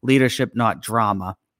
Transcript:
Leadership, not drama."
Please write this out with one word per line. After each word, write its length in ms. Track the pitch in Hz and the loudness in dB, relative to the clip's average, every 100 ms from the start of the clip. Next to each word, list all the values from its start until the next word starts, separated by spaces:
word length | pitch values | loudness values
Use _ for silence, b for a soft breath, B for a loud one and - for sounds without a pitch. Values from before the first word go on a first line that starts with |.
Leadership, 520 | 123 135 127 - 123 | 0 4 2 0 -4
not 260 | 113 113 82 | 0 0 -2
drama." 560 | - 113 107 98 92 95 _ _ | -2 0 0 0 -4 -10 _ _